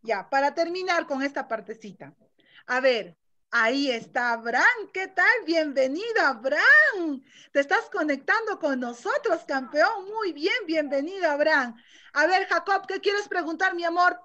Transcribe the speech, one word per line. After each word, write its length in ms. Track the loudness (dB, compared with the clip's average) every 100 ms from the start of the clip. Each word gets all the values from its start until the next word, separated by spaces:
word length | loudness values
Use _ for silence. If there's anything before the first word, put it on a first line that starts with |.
Ya, 280 | -4 -6 -2
para 240 | 0 0
terminar 520 | 0 -2 -2 -2 -2 -2
con 140 | -4
esta 240 | -4 -6 -6
partecita. 640 | -8 -8 -14 -16 -16 -20 _ _ _ _ -20 -4
A 160 | 0
ver, 340 | 2 2 -4 _ _ _ _
ahí 380 | 0 2 2 -2
está 440 | -4 -4 -4 -2
Abraham. 560 | -2 -2 2 2 2 -6
¿Qué 140 | -8 -6
tal? 240 | 2 2 2 0
Bienvenido, 760 | 0 0 0 0 -2 -2 0 0
Abraham. 960 | 0 -2 2 6 8 6 0 -4 -6 _ -20 -2
Te 80 | -2
estás 280 | 2 0 -2
conectando 680 | -4 -2 -2 0 0 0 -4
con 220 | -2 -2
nosotros, 600 | -4 -6 -4 -2 0 -2 -2
campeón. 560 | -6 -2 2 2 2 -6
Muy 240 | -6 -6
bien, 200 | -2 -2 -2 -2
bienvenido, 640 | -4 0 -2 -4 -2 -2
Abraham. 500 | 2 2 2 0 -8 _ -20 -8
A 160 | 0 2
ver, 200 | 2 2
Jacob, 380 | -2 2 -2 -2
¿qué 140 | -2
quieres 300 | 0 -2 -2
preguntar, 460 | -4 -4 -2 -2 0
mi 100 | -2
amor? 340 | 2 2 2